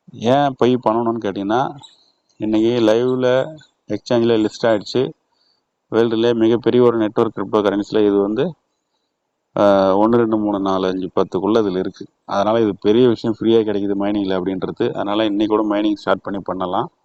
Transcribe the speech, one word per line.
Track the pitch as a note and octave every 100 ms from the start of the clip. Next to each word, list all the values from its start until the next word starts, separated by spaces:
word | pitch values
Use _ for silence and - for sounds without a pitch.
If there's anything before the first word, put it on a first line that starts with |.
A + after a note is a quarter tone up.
| _ A2 A2+
ஏன் | C#3 C#3+ C3
பை | A#2+ B2
பண்ணணும்னு | A2 A#2 A2+ A2+
கேட்டீங்கன்னா, | G#2 G2 G2 A#2+ C#3+ C#3 - _ _ _ _ -
இன்னைக்கு | A2 A2 A#2 B2
லைவ்ல | G#2+ A2+ B2+ B2+ B2+ C3 - D3+ - _ -
எக்ஸ்சேஞ்சில் | G#2 - A#2+ A#2 A2+
லிஸ்ட் | G#2+ - A#2
ஆயிடுச்சு. | G#2+ G2 B2 C#3 - _ _ _ _ _ _ _
வேர்ல்டுலேயே | A2 A#2 A2+ A#2+
மிகப்பெரிய | A#2 A2+ A#2 A#2 B2
ஒரு | A#2+ A2+
நெட்வொர்க் | G#2+ A#2 A2+
கிரிப்டோ | - G2+ A2
கரன்சில | G2+ G2+ G2 G#2+
இது | G#2 G2+
வந்து, | G2+ A2 E3+ - _ _ _ _ _ _ _ _ _ -
ஆ, | G2+ G2 F#2+ G2
ஒண்ணு, | A2 A#2+
ரெண்டு, | A2+ G#2+
மூணு, | G#2 G2+
நாலு, | G2 F#2+ F#2
அஞ்சு, | F#2+ F#2
பத்துக்குள்ள | F#2+ F2+ F#2 G2 A2+
இதுல | G2+ F#2
இருக்கு. | F#2+ - - _
அதனால | - G2 G2+ A#2
இது | G#2+ F2+
பெரிய | G2+ A#2 B2+
விஷயம், | A2 A#2 G#2+
ஃப்ரீயா | A2 A2+
கிடைக்குது | G#2+ G2+ G2+ G2+
மைனிங்ல | G2+ G#2 F#2+
அப்படின்றது. | F#2+ F#2 F#2 F#2 F2 A#2+
அதனால | G2 G2 G#2+
இன்னைக்கு | A2 G2+ G#2+ G#2+
கூட | G#2+
மைனிங் | G2+ G#2+
ஸ்டார்ட் | G2+ F#2+ F#2+
பண்ணி | G2 G2
பண்ணலாம். | F2+ F#2 F2+ G2 D#3 _